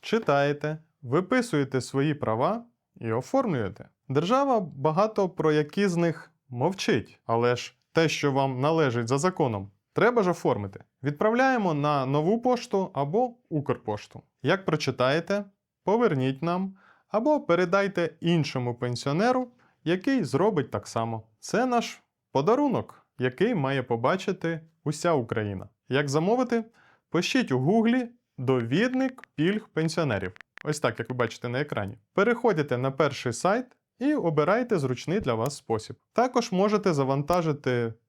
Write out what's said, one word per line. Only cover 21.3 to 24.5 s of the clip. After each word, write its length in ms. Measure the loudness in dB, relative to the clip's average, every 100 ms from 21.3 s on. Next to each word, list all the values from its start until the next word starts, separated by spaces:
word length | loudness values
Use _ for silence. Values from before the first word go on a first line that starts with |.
| _
Це 260 | -4 0 2
наш 360 | 0 -2 -12 _ _ _
подарунок, 760 | 0 2 2 2 0 -4 -16 _ _
який 360 | -4 2 0
має 280 | 2 0 -2
побачити 800 | -2 0 2 0 -2 -4 -4